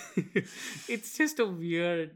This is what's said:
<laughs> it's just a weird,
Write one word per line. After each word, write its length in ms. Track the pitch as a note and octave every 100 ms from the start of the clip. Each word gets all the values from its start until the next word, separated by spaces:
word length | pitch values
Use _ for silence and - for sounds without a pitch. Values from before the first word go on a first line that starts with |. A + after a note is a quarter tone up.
| - F#3+ -
<laughs> 540 | G3 - - - - -
it's 280 | A3+ - -
just 220 | D4+ D4+
a 80 | G#3+
weird, 640 | E3+ E3+ E3+ F3 E3+ D#3